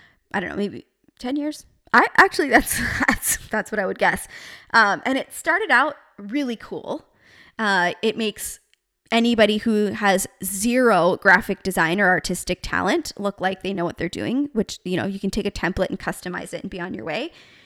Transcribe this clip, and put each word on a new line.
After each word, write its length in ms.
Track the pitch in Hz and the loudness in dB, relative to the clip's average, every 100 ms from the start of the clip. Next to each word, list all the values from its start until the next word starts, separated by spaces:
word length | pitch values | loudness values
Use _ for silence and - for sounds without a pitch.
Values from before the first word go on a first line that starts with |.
| _ _ _ | _ _ _
I 80 | 202 | -6
don't 100 | 175 | -4
know, 60 | - | -4
maybe 300 | 202 - - _ _ - | -6 -6 -18 _ _ -12
ten 180 | 247 285 | -6 -4
years? 300 | 294 302 - _ _ | -4 -8 -14 _ _
I, 160 | 240 - - | 2 4 4
actually, 320 | 381 - 294 | 4 4 4
that's, 320 | 226 - - 240 | 4 2 -2 -4
<laughs> 120 | - 262 | -2 -2
that's, 300 | - - - - | -2 -2 -4 -4
that's 220 | 220 196 | -6 -4
what 80 | 208 | -4
I 80 | 190 | -4
would 120 | 190 | 0
guess. 280 | 190 175 - - - - - | 0 0 -6 -18 -20 -20 0
Um, 300 | 226 208 185 | 4 4 2
and 140 | - 262 | -2 -2
it 140 | - | -4
started 380 | - 330 339 415 | -6 0 0 4
out 260 | 247 294 - _ - | 4 2 -2 _ -18
really 380 | 202 269 269 220 | -8 -4 -4 -6
cool. 500 | - 170 - 302 _ _ _ - - - | -10 -10 -8 -10 _ _ _ -20 -16 -4
Uh, 340 | 214 196 175 - | 0 2 0 0
it 140 | 226 - | -2 -2
makes 420 | 220 - - - _ _ _ _ - | -4 -4 -10 -14 _ _ _ _ -2
anybody 440 | 226 233 226 214 214 | 2 4 4 4 2
who 300 | 226 214 208 | 2 2 0
has 420 | 220 202 190 - - | 0 2 2 0 -8
zero 720 | 185 196 226 247 247 185 170 175 | -8 -4 0 2 4 6 4 4
graphic 480 | 196 185 - 190 | 6 4 4 -6
design 360 | 190 185 165 185 | -2 0 2 4
or 60 | 190 | 4
artistic 540 | 180 - 180 - 185 | 2 0 -4 -4 -6
talent 500 | - - 180 339 - - | -4 -2 0 0 -2 -6
look 220 | 202 - | -6 -2
like 240 | 185 190 | -4 -4
they 100 | 185 | -6
know 100 | 196 | -2
what 140 | 170 - | -4 -4
they're 100 | - | -6
doing, 400 | - 104 247 285 | -4 -2 -2 -2
which, 260 | 220 196 - | -2 -4 -6
you 120 | 180 180 | -4 -2
know, 80 | |
you 140 | 107 196 | -2 -4
can 120 | 196 | -4
take 160 | 214 202 | -2 -4
a 40 | |
template 380 | - 175 190 185 | -4 -2 -2 -2
and 100 | 190 | -4
customize 560 | - 185 180 175 180 | -8 -8 -10 -10 -10
it 80 | 175 | -12
and 80 | 196 | -10
be 80 | 190 | -10
on 160 | 180 | -10
your 100 | - | -8
way. 280 | - 151 320 - - - | -6 -6 -8 -12 -20 -20